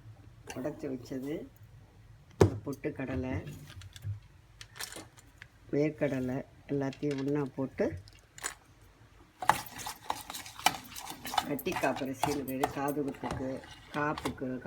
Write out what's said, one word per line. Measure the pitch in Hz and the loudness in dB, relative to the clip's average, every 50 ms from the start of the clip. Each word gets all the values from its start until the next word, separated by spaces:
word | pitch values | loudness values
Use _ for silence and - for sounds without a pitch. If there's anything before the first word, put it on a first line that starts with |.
| - - - - - - - - - - - | -14 -18 -18 -18 -18 -20 -20 -16 -12 -10 -6
உடச்சி | 131 127 151 147 - 156 139 | -4 -2 -4 -4 -2 -4 -4
வச்சது, | 131 123 - - 139 131 131 143 156 196 254 - - - - - - - - - - - - - - - - - - - | -4 -4 -4 -4 -4 -4 -2 -2 -2 -2 -4 -8 -14 -18 -20 -18 -18 -20 -20 -20 -20 -20 -20 -20 -20 -20 -20 0 10 10
இந்த | - - - 104 - | 10 10 10 0 -2
பொட்டுக்கடலை, | 147 135 - - 151 143 - 135 123 131 131 127 127 135 - - - - - - - - - - - - - - 101 - - - - - - - - - - - - - - - - - - - - - - - - - - - - - - - - - | -4 -4 0 -2 -2 0 0 -2 0 0 0 0 0 0 -2 -2 -4 -10 -10 -12 -12 -14 -14 -14 -14 -14 -8 -4 -4 -4 -4 -8 -18 -20 -20 -20 -20 -18 -18 -18 -16 -10 -10 -10 -10 -10 -12 -14 -14 -18 -20 -20 -20 -20 -20 -20 -20 -20 -16 -6 0 4
வேர்க்கடலை | 143 147 156 151 - 151 135 135 131 127 127 127 135 - - - - - - 139 | 4 4 4 4 2 2 2 4 2 2 2 0 -2 -4 -6 -16 -14 -4 0 2
எல்லாத்தையும் | 143 139 135 127 - 147 147 143 135 | 2 2 2 0 0 0 2 2 2
ஒன்றா | 135 143 147 147 143 131 - | 2 2 4 2 2 0 0
போட்டு | 139 131 127 - - 208 320 311 - - - - - - - - - - - - - - - - - - - - - - - - - - - - - - - - - - - - - - - - - - - - - - - - - - - - - - - - - - - - - - - - - - - - - - | -2 -2 -2 2 0 0 0 0 -4 -10 -14 -20 -20 -20 -20 -14 -8 -8 -8 -8 -8 -20 -20 -20 -20 -20 -20 -20 -20 -20 -20 -20 -20 -20 -18 -10 -2 6 6 6 6 6 -8 -12 -10 -10 -10 -10 -10 -8 -8 -8 -8 -8 -10 -10 -10 -10 -12 -6 2 2 2 2 2 -8 -10 -12 -10 -10 -10 -10 -10 -6 0 0 0 0
கட்டி | 135 147 - - 185 - - - | 0 -2 -2 0 -2 0 2 2
காப்பரிசின்னு | 139 127 - 135 131 131 - - 151 143 143 131 131 | 2 2 2 -2 -4 -2 0 0 2 2 0 0 -2
பேர். | 131 131 139 135 - | 0 0 0 0 0
காது | 139 139 147 143 151 139 | 0 2 2 2 2 0
குத்துக்கு, | 139 131 - - 123 - - 131 131 135 - - - - - - - - | -2 -2 -4 -4 -2 -2 0 -2 -2 -2 -4 -8 -12 -16 -16 -12 -6 -2
காப்புக்கு, | 151 147 151 156 - - - - - 139 127 127 120 - | 0 2 2 0 0 -2 -4 -4 -2 -2 -2 -2 -2 -2